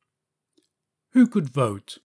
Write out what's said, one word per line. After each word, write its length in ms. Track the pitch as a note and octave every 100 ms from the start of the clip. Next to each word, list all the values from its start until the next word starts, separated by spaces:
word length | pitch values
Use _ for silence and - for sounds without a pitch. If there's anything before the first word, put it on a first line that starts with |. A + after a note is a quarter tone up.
| _ _ _ _ _ _ _ _ _ _ _
Who 120 | B3+ A#3+
could 240 | A3 C#3+
vote? 480 | C#3+ A#2+ G2 - -